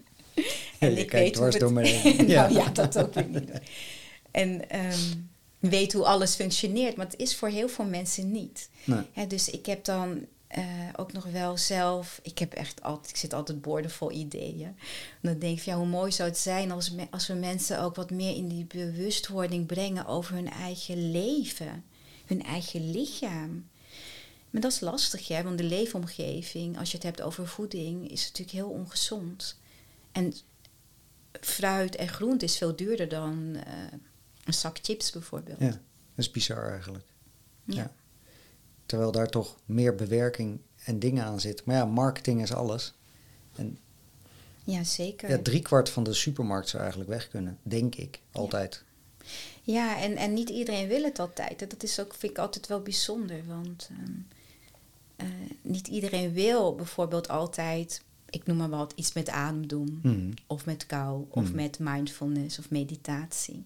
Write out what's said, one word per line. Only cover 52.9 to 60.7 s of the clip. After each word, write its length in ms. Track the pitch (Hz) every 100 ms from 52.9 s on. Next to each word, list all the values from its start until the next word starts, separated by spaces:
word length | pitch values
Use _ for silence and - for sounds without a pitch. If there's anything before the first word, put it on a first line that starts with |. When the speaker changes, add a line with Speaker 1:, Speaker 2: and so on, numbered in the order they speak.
| 190 - 226 190 160 165
Speaker 1:
want, 420 | 170 175 175 -
ehm, 220 | 190 185 185 185 - - - - - - - - -
eh, 100 | 185 180 185 -
niet 260 | - 185 -
iedereen 440 | 214 196 185 180
wil 420 | 175 208 240 185
bijvoorbeeld 540 | - 170 - 170 170 170
altijd, 720 | 156 170 170 165 165 170 - - - -
ik 160 | - -
noem 100 | 165
maar 120 | 160
wat, 240 | 151 147 -
iets 160 | -
met 160 | 160 156
adem 380 | 143 147 156 147
doen. 340 | 147 147 156
Speaker 2:
Mhm. 280 | 147 104 92 113 -
Speaker 1:
Of 180 | 147
met 200 | -